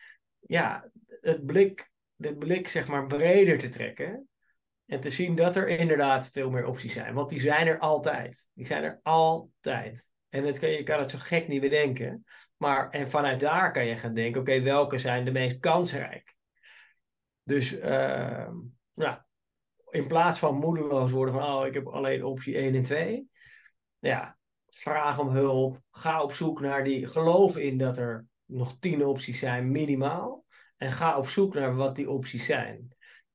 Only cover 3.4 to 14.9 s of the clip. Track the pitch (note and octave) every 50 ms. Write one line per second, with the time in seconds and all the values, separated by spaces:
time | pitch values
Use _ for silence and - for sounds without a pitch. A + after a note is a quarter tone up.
3.4 | F#3+ F3 D3 - C3 A#2+ - A2 A2 A2 - - C#3+ E3+ G#3+ C4+ C#4 - _ _
4.4 | _ _ _ _ _ _ _ _ _ - D3 B2+ C3 D3 C3 - F3+ F3 E3+ D#3+
5.4 | E3+ F3+ F3+ F#3+ F#3+ - F3 E3 E3+ E3 D3+ C#3+ C#3+ C#3 C3+ C3+ C3 - - C#3
6.4 | C3 C3 B2+ B2+ B2 B2+ B2+ - - A#2+ - A#2 G#2+ A2 A#2 C#3 C#3+ - D#3+ C3
7.4 | B2+ C#3+ D3 D#3 E3 D#3+ D#3 - D#3+ D#3 D#3 C#3+ - D#3 C#3+ B2 B2 B2+ - -
8.4 | - _ _ B2+ B2 - D3+ D3 D#3 D#3 - - - D#3 D#3+ D#3+ D#3+ D#3+ D#3 C3+
9.4 | - - _ _ - C#3+ B2+ A2+ G#2+ A2 A#2 A#2+ - _ _ _ _ _ - C#3
10.4 | C#3+ D3 C3 - D#3+ D#3 D#3 D3+ C#3 D3+ D3+ D3 C3+ C3+ C3+ C3 - - E3+ E3
11.4 | E3+ D#3 C#3+ C3+ C#3 C#3 D3 D3+ D3 C3+ B2+ B2+ - - - - - _ - -
12.4 | - - _ - D3 C#3+ C3+ C3+ - - - D3 C#3 C3 - D3 C#3+ C3+ B2+ B2
13.4 | C#3+ D3 E3 F#3 F#3 E3+ - C3 A#2+ A#2 A2+ A2+ - A#2 A2+ A2+ A2+ A#2 A#2+ C3+
14.4 | C3 C#3 C3 C3 B2+ C3+ C#3 D3 C#3+ C#3+